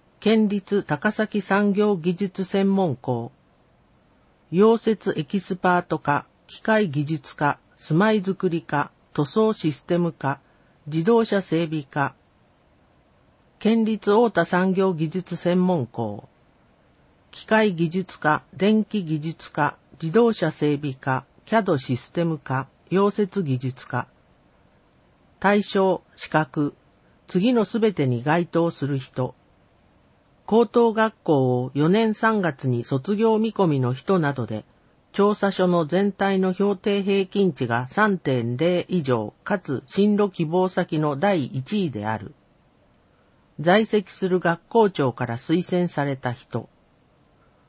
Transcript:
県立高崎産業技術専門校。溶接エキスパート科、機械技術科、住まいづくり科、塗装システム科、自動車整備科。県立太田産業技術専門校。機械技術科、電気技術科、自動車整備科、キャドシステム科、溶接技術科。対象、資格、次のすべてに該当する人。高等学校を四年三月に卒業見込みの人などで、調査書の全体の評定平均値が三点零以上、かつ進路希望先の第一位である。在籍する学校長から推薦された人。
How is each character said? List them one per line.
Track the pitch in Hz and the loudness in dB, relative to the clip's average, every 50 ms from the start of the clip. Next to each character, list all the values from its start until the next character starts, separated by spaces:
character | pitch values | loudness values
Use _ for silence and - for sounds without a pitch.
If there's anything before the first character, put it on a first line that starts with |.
| _ _ _ - | _ _ _ -4
県 | - 208 226 220 220 | 0 2 4 4 4
立 | 196 208 196 - - 202 196 - | 2 0 -4 -4 -2 -2 -2 0
高 | - 147 139 - 214 | -2 -4 -2 -2 -2
崎 | - - 214 - - 208 | -2 -2 -4 -2 -4 -6
産 | - - 196 202 208 202 | -2 0 2 2 2 2
業 | 190 208 208 214 202 | 2 2 2 2 0
技 | 165 156 180 175 | 0 -2 -4 -2
術 | - 202 185 - - 185 | -2 -4 -6 -4 -8 -8
専 | - - 196 196 196 | -2 0 0 2 2
門 | 196 196 185 160 120 | 2 2 2 0 -2
校。 | - - 131 123 117 117 127 _ _ _ _ _ _ _ _ _ _ _ _ _ _ _ _ _ _ _ _ _ _ _ - | -4 -4 -4 -4 -4 -6 -10 _ _ _ _ _ _ _ _ _ _ _ _ _ _ _ _ _ _ _ _ _ _ _ -4
溶 | 156 180 214 220 233 220 | 2 4 6 6 4 4
接 | - 220 214 - - 196 - | 2 -2 -2 0 -2 -4 -4
エ | 156 151 | -4 -4
キ | - - 190 | -4 -4 -6
ス | - - 190 | -4 -4 -8
パ | - - 180 180 175 | -2 0 2 2 2
ー | |
ト | - - 160 151 | 0 -2 -6 -4
科、 | - 143 143 - - _ _ _ _ | -2 -2 -2 -2 -4 _ _ _ _
機 | - - - | -20 -18 -8
械 | - 220 220 214 214 160 | -2 0 2 2 2 0
技 | 135 151 143 | -2 -4 -2
術 | 147 160 147 - - - | -2 -4 -6 -6 -12 -6
科、 | - 156 143 - - _ _ _ | -2 0 0 -2 -2 _ _ _
住 | - - - 151 175 | -18 -6 -2 2 2
ま | 208 220 | 4 4
い | 220 214 | 2 2
づ | 180 190 185 | 0 -2 -4
く | - 190 180 | -2 -2 -2
り | 170 160 | -2 -4
科、 | - - 151 143 143 - _ _ _ _ | -6 -4 -2 -2 -2 -4 _ _ _ _
塗 | - 151 147 | -4 -4 -4
装 | - - 220 220 220 214 | 0 0 2 2 2 0
シ | - - 151 | 0 -2 -4
ス | 127 - | -4 -4
テ | - - 175 175 | -4 -2 0 0
ム | 175 165 | 0 -2
科、 | 139 - - 135 139 - _ _ _ _ _ _ _ _ - | -4 -4 -6 -6 -6 -6 _ _ _ _ _ _ _ _ -12
自 | 147 151 160 | -4 -4 0
動 | 160 220 233 226 226 | 2 4 4 4 2
車 | - 208 196 | 2 0 -2
整 | 185 - 160 165 170 | -2 0 -2 -2 -2
備 | 156 160 156 | -2 -4 -6
科。 | 135 _ - 147 139 139 - _ _ _ _ _ _ _ _ _ _ _ _ _ _ _ _ _ _ _ _ _ _ _ _ _ _ _ _ - | -8 _ -4 -4 -4 -4 -4 _ _ _ _ _ _ _ _ _ _ _ _ _ _ _ _ _ _ _ _ _ _ _ _ _ _ _ _ -4
県 | - 208 226 226 220 | 0 0 2 2 2
立 | 220 220 202 - 202 | 0 -2 -2 0 2
太 | 208 226 240 220 | 4 4 4 2
田 | - 175 170 | 2 0 0
産 | - 190 175 185 190 | 2 2 2 2 2
業 | 185 190 190 190 175 | 2 2 0 0 0
技 | 151 165 156 | -2 -4 -4
術 | 160 185 180 - 175 | -4 -8 -8 -8 -10
専 | - - 175 180 185 180 | -4 -2 0 2 2 2
門 | 180 180 156 117 | 2 0 0 -2
校。 | - - - 113 104 104 107 - - _ _ _ _ _ _ _ _ _ _ _ _ _ _ _ _ _ _ _ _ | -4 -6 -6 -6 -6 -6 -10 -14 -20 _ _ _ _ _ _ _ _ _ _ _ _ _ _ _ _ _ _ _ _
機 | - - - | -18 -14 -2
械 | - 220 214 220 214 175 | 2 2 4 4 2 2
技 | 160 170 156 | 0 -2 -2
術 | 170 190 180 - - - | -2 -4 -6 -6 -10 -4
科、 | - 151 151 - - _ - | 0 0 0 0 -2 _ -6
電 | 131 190 208 220 220 | 0 2 2 2 2
気 | 208 - - 208 175 | 0 -2 -4 -6 -4
技 | 156 160 151 | -2 -4 -4
術 | 151 165 156 - - - | -4 -8 -10 -10 -16 -10
科、 | - 156 147 - - _ _ _ - - | -2 -2 -2 -2 -2 _ _ _ -14 -8
自 | 160 160 | -8 0
動 | 165 226 240 233 | 2 4 4 4
車 | 214 - 175 156 | 2 0 -2 -2
整 | - - 151 147 147 143 | -2 0 0 0 0 0
備 | 151 143 131 | -4 -8 -8
科、 | - - 139 131 131 - _ _ _ _ | -6 -4 -4 -4 -4 -4 _ _ _ _
キ | - 214 | 0 0
ャ | 226 | 0
ド | 196 196 160 | 2 2 -2
シ | 135 - - 127 - | -2 0 -4 -4 -4
ス | - - | -6 -8
テ | - 170 170 | -4 -4 -2
ム | 165 160 139 | -2 -4 -6
科、 | - - 131 135 131 - _ _ _ - | -6 -4 -4 -4 -4 -8 _ _ _ -2
溶 | 170 190 202 202 | 0 2 2 2
接 | 202 214 208 190 - 202 | 2 0 -2 -2 -2 -4
技 | 170 139 131 123 | -2 -2 -2 -2
術 | 135 123 127 - - | -4 -8 -8 -8 -14
科。 | - 123 123 - _ _ _ _ _ _ _ _ _ _ _ _ _ _ _ _ _ _ _ _ _ _ _ _ _ _ - | -8 -8 -8 -8 _ _ _ _ _ _ _ _ _ _ _ _ _ _ _ _ _ _ _ _ _ _ _ _ _ _ -2
対 | - 196 208 214 | 0 2 2 2
象、 | 190 - - 196 190 190 175 - _ _ _ | 0 0 0 0 0 0 0 -2 _ _ _
資 | - - - | -18 -12 -2
格、 | - 156 151 - - 156 147 143 - _ _ _ _ _ _ _ _ _ _ | -2 -2 -2 0 -2 -4 -4 -4 -4 _ _ _ _ _ _ _ _ _ _
次 | - - 175 196 254 | -4 -2 0 2 2
の | 247 233 202 | 2 2 0
す | - - 220 | 0 -2 0
べ | 220 220 | 0 0
て | 180 - 143 | 0 0 0
に | 127 123 117 | 0 0 -2
該 | 123 151 160 175 175 | 0 0 0 0 0
当 | - - 165 170 170 | -2 0 0 0 0
す | - - 139 | -2 -4 -4
る | 139 143 | -4 -4
人。 | 131 131 - - 135 127 120 - _ _ _ _ _ _ _ _ _ _ _ _ _ _ _ _ _ _ _ _ _ - | -6 -6 -8 -6 -6 -6 -6 -6 _ _ _ _ _ _ _ _ _ _ _ _ _ _ _ _ _ _ _ _ _ -4
高 | - 208 233 233 | 0 2 2 2
等 | - - 240 233 226 208 | 4 4 4 4 4 2
学 | 220 220 220 - _ | 2 0 0 -2 _
校 | - - 151 135 131 127 127 123 | 0 2 2 4 4 2 2 0
を | 127 131 - | -2 -2 -2
四 | 139 151 165 | 0 2 4
年 | 196 226 226 220 208 | 4 4 2 0 0
三 | - 226 220 220 208 | 0 0 0 2 2
月 | 180 160 139 - - 131 | 0 -2 -4 -2 -2 -2
に | 123 120 117 | -2 -2 -2
卒 | - 139 131 131 190 214 | -2 -4 -4 -2 -2 -2
業 | 202 226 226 220 214 | 2 2 2 2 2
見 | 220 220 | 0 -2
込 | - - 190 | 0 0 0
み | 165 147 131 | 2 2 0
の | 127 123 | 0 -2
人 | 127 - - - 190 180 | -2 -4 -2 0 0 2
な | 151 143 | 2 0
ど | 139 131 113 | -2 -4 -6
で、 | - 110 107 - _ _ _ _ _ _ _ _ _ | -6 -8 -10 -10 _ _ _ _ _ _ _ _ _
調 | - - 202 208 208 | 0 2 2 2 2
査 | - 202 196 | 0 -2 -2
書 | 185 - 185 | 0 2 2
の | 180 175 170 165 | 2 2 2 0
全 | 147 175 190 202 202 | 0 0 0 0 0
体 | 190 - 196 196 196 190 | 0 -2 -2 0 2 2
の | 190 185 180 | 0 0 0
評 | - 196 202 196 | 0 0 -2 -2
定 | 190 - 214 202 202 | -2 -2 -2 -2 0
平 | 185 202 196 196 190 | 0 0 0 0 0
均 | - - 202 196 180 | 0 0 0 2 2
値 | - - 131 | 0 -2 -4
が | 117 117 120 131 131 | -2 -2 -2 -2 -2
三 | - 202 214 208 190 | 0 0 2 2 2
点 | 170 - 147 131 123 117 117 123 | 0 0 -2 0 0 0 -2 -2
零 | 123 160 175 180 175 - - | 0 0 2 2 0 -2 -2
以 | - 175 | -2 -2
上、 | 143 127 123 113 107 107 _ _ - | 0 0 -2 -2 -2 -6 _ _ -6
か | - 202 190 | -6 -6 -4
つ | - - 131 113 - - | -4 -6 -6 -6 -6 -4
進 | - 196 202 214 208 | 0 2 4 4 4
路 | 202 208 190 | 2 2 0
希 | - - 160 | 0 -4 -4
望 | 151 170 185 185 185 | 0 2 0 0 0
先 | - 185 175 - 170 151 | 0 -2 -2 -2 0 0
の | 156 147 139 | 0 0 0
第 | 139 190 202 196 160 123 | 0 0 0 2 0 -2
一 | - - 131 131 - 208 208 185 | -2 -4 -6 -6 -2 -2 -2 -2
位 | 147 | -2
で | 113 104 104 | -4 -6 -4
あ | 110 110 | -4 -4
る。 | 104 123 147 - _ _ _ _ _ _ _ _ _ _ _ _ _ _ _ _ _ _ _ _ _ _ _ - - | -6 -8 -12 -16 _ _ _ _ _ _ _ _ _ _ _ _ _ _ _ _ _ _ _ _ _ _ _ -12 -2
在 | 147 170 190 220 220 | 2 4 4 4 4
籍 | - 220 214 - - | 2 0 -2 -2 -2
す | - - 190 | -8 -6 -2
る | 180 185 180 | 0 0 0
学 | 175 170 170 - _ _ | 0 0 -2 -2 _ _
校 | - 226 214 190 | 2 4 4 4
長 | - - 143 123 | 2 0 -2 -2
か | - - 123 | -2 -4 -6
ら | 120 117 | -6 -6
推 | 127 - - 160 180 175 - | -8 -2 0 0 0 0 0
薦 | 180 180 175 170 | 0 0 0 0
さ | - 151 143 | -2 -4 -2
れ | 143 135 | -2 -4
た | 131 - 123 | -4 -6 -6
人。 | 123 - - - - 113 - - _ _ _ _ _ _ _ _ _ _ _ _ _ _ _ _ _ _ _ | -6 -8 -12 -8 -8 -8 -8 -8 _ _ _ _ _ _ _ _ _ _ _ _ _ _ _ _ _ _ _